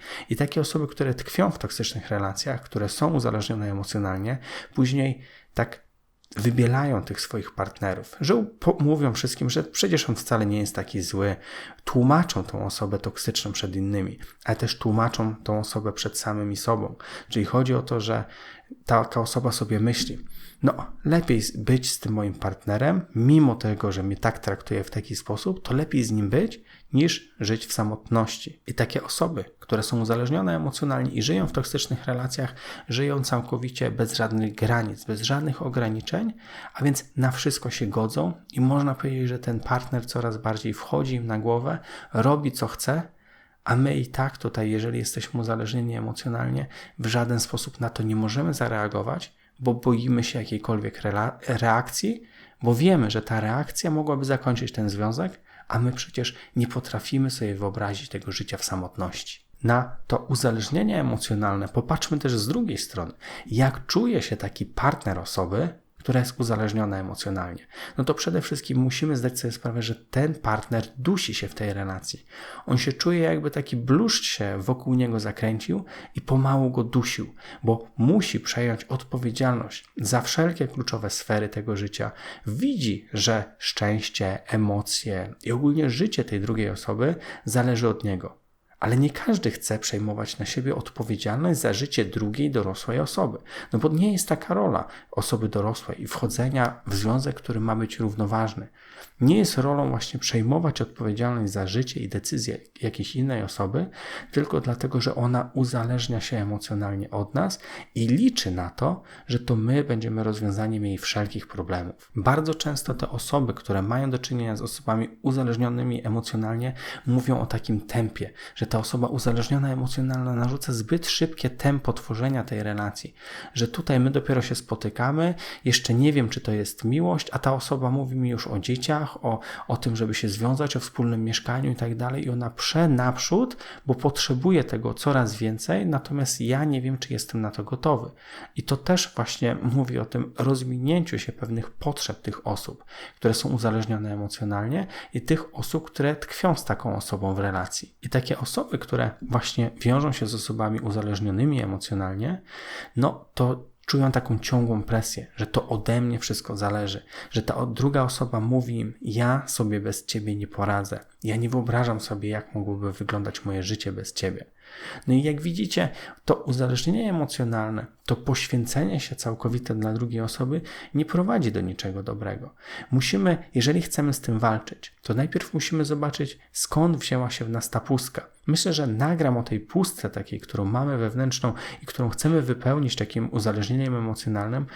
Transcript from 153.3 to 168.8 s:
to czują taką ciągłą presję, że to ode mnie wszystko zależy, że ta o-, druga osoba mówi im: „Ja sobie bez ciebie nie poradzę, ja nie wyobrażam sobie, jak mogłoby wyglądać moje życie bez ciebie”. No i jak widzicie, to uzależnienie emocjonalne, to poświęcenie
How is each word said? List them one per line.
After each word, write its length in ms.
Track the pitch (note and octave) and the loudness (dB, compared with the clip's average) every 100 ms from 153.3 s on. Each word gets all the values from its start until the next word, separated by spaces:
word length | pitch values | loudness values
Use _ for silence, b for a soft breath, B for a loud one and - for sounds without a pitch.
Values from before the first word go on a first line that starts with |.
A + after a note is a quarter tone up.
to 360 | - B2+ B2+ B2 _ - | 0 0 0 -8 _ 0
czują 260 | C#3+ C3+ | 4 4
taką 280 | B2+ - A2 | 4 2 0
ciągłą 440 | - B2+ A#2 A2 | 2 2 2 0
presję, 440 | F#2+ A2+ A2 - - - | 0 0 0 -6 -10 -6
że 120 | A2 | 0
to 200 | - - | 0 0
ode 340 | A2 G#2 A#2+ | -2 0 2
mnie 180 | A#2+ A#2+ | 2 -2
wszystko 380 | - G#2 - G#2 | -4 -6 -6 -4
zależy, 480 | G#2 G#2 G2+ G2+ B B B | -2 0 -2 -6 B B B
że 100 | A2+ | -2
ta 140 | G#2+ - | 0 -2
o-, 100 | B2 | -2
druga 380 | A2+ C3+ C#3 | 2 2 4
osoba 360 | B2+ - B2 A#2 | 2 0 -2 0
mówi 400 | A2 B2+ A#2+ A#2 | 2 2 0 -2
im: 140 | A2 - | -4 -6
„Ja 420 | - A2 A#2+ C3+ C#3 | -4 2 4 2 0
sobie 320 | - A2 G#2 | 0 0 0
bez 260 | G#2 G2 - | -2 -4 -4
ciebie 300 | A2+ G#2+ G2+ | -4 -2 -4
nie 120 | G2+ | -4
poradzę, 520 | - G2+ G2+ G2 G2+ - _ | -2 0 0 -2 -8 -10 _
ja 120 | A2 A2 | -2 0
nie 140 | A#2 | 0
wyobrażam 500 | B2 A#2+ A#2+ A#2+ G#2+ | 0 2 2 2 0
sobie, 300 | - G2+ G#2 | -4 -6 -4
jak 260 | G#2+ - G#2+ | -4 -6 -6
mogłoby 380 | G2+ G2+ G2+ | -4 -2 -4
wyglądać 520 | F#2+ G2+ G#2 G2+ - G2+ | -4 -4 -2 -4 -6 -4
moje 180 | F#2+ | -4
życie 280 | F#2 G#2+ G2 | -2 -4 -4
bez 220 | F#2+ G2 | -6 -8
ciebie”. 320 | - F#2+ F#2 - B B B B B - | -4 -4 -4 -10 B B B B B 4
No 60 | |
i 100 | C3 | 4
jak 180 | D3+ D3 | 4 0
widzicie, 480 | E3 E3+ G#3 - F3 B B B - | -2 -2 0 2 0 B B B 2
to 100 | - | 2
uzależnienie 760 | - B2+ B2+ B2 D#3 G#3 A3 | 2 0 2 2 2 2 2
emocjonalne, 760 | F3 C#3+ - A#2+ A2+ A2 A2 - _ - | 0 0 -2 0 0 -2 -4 -8 _ -2
to 100 | A#2 | -2
poświęcenie 840 | - B2+ - B2 A#2 C#3 | 0 0 0 0 0 0